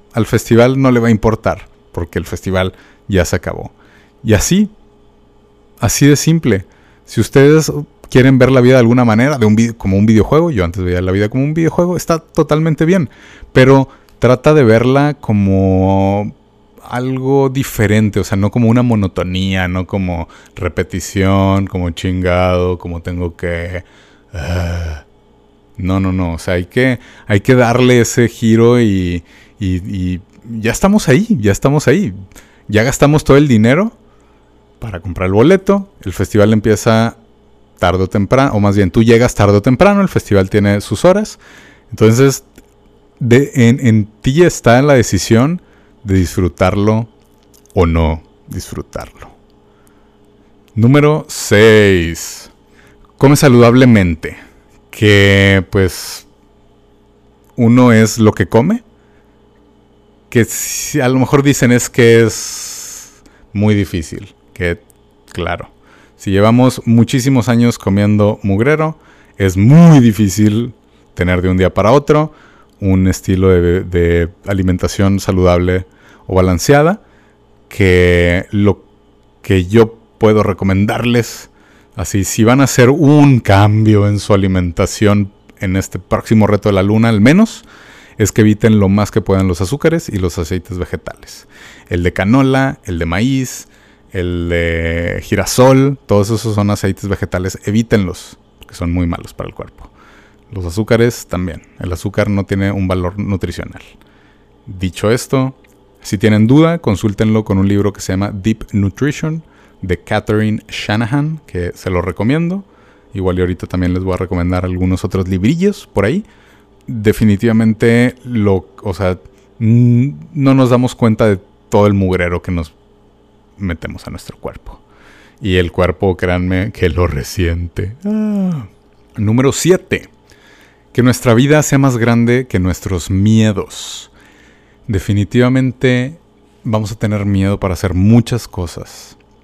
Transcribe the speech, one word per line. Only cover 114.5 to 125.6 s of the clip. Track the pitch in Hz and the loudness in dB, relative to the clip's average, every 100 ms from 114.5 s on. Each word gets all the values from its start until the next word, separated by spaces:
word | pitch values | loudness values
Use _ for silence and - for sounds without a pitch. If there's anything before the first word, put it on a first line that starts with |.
| 90 | -2
algunos | 92 90 92 92 | -4 -4 -2 -2
otros | 98 95 92 | -4 -4 -4
librillos | 92 104 165 196 196 - | -2 -2 0 -2 -4 -8
por | - | -4
ahí. | 101 175 - _ _ _ _ _ - | -2 -4 -8 _ _ _ _ _ -12
Definitivamente, | 120 107 98 110 98 117 113 113 104 117 117 123 - | -4 -2 2 0 2 0 2 0 0 2 2 0 -4
lo, | 127 120 101 95 - - | -8 -2 0 0 -4 -14
o | 104 | -10
sea, | 90 92 92 - _ _ _ | -4 -4 -4 -12 _ _ _
n-, | 110 117 123 120 135 147 156 | 0 2 4 2 0 -6 -12
no | 156 135 | -2 0
nos | 135 127 | 2 2
damos | 123 123 | 2 -2
cuenta | - 117 110 113 | -2 -2 0 0
de | 95 _ _ _ | 0 _ _ _
todo | 110 104 | 0 2
el | |
mugrero | 101 95 90 87 87 | 2 0 -2 -4 -6
que | - | -6
nos | 87 80 _ _ _ _ _ _ _ _ _ | -6 -8 _ _ _ _ _ _ _ _ _
metemos | 98 82 - - - | -10 -8 -10 -14 -14
a | |
nuestro | - - - | -16 -16 -16
cuerpo. | - - - - _ _ - - _ _ | -16 -16 -20 -20 _ _ -20 -20 _ _
Y | 95 | -2
el | 90 | 0